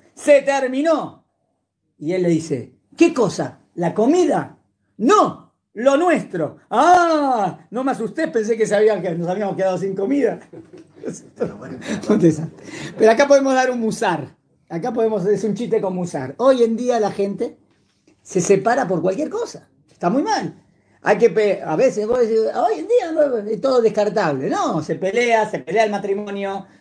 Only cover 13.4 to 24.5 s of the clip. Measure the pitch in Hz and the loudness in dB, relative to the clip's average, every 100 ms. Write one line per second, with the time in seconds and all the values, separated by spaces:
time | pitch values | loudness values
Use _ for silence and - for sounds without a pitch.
13.4 | 269 262 262 247 220 - 214 160 131 - | 4 0 0 0 -4 -2 -2 -2 -6 -16
14.4 | _ _ - 170 233 233 226 214 185 202 | _ _ -12 -8 -4 -2 0 0 0 0
15.4 | 214 208 233 214 196 180 175 147 131 - | -2 -4 -2 -2 -2 -4 -6 -6 -8 0
16.4 | 254 262 226 226 247 240 202 - 202 196 | 2 4 2 0 -2 0 0 -2 -4 -4
17.4 | 233 - _ _ _ _ _ _ - 185 | -6 -8 _ _ _ _ _ _ -6 -2
18.4 | 175 196 180 247 185 180 175 196 311 415 | 2 2 2 0 0 -2 -2 -2 -4 -6
19.4 | 466 - - _ _ _ 175 240 392 403 | -8 -12 -20 _ _ _ -2 0 0 -2
20.4 | 190 - _ _ _ _ - 196 233 175 | -4 -10 _ _ _ _ 0 4 4 4
21.4 | 208 185 156 156 254 190 214 247 226 220 | 0 0 -2 0 2 2 -2 0 2 0
22.4 | 220 - 330 392 359 480 349 320 294 240 | 0 0 0 0 0 0 2 0 0 0
23.4 | 208 220 269 254 226 214 208 190 175 139 | -4 -2 0 2 2 2 0 0 0 0
24.4 | 151 | -2